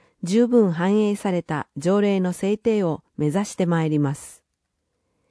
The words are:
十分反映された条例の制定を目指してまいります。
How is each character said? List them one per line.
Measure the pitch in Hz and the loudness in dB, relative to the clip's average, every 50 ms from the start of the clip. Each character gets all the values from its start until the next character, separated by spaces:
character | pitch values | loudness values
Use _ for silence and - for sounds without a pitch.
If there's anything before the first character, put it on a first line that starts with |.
| _ _ _ _ | _ _ _ _
十 | - 170 196 226 240 | -6 0 2 2 2
分 | 233 247 240 214 185 | 4 4 4 4 4
反 | 165 160 175 190 202 214 | 2 0 0 0 2 2
映 | 214 208 208 | 2 0 -2
さ | 202 - 202 | -2 -2 -2
れ | 180 175 | -2 -4
た | - - 160 143 - - - | -4 -4 -6 -6 -8 -8 -10
条 | 143 139 175 196 208 | -4 -2 0 2 2
例 | 202 202 196 190 | 2 2 0 0
の | 185 180 | 0 -2
制 | 175 - - 196 208 | -2 -4 -2 -2 -2
定 | 214 - 233 220 208 190 | -2 -2 0 0 0 0
を | 165 151 - - _ _ | -2 -2 -4 -8 _ _
目 | - 151 | -4 -2
指 | 151 143 196 208 | -2 -2 -2 -4
し | - - | -4 -4
て | - 185 | -2 -2
ま | 170 170 165 160 | 0 0 0 0
い | 156 | 0
り | 151 | 0
ま | 147 147 139 147 | 0 0 0 -2
す。 | - - - - - _ _ _ _ _ _ _ _ _ _ _ _ _ _ _ _ _ _ | -6 -10 -18 -20 -20 _ _ _ _ _ _ _ _ _ _ _ _ _ _ _ _ _ _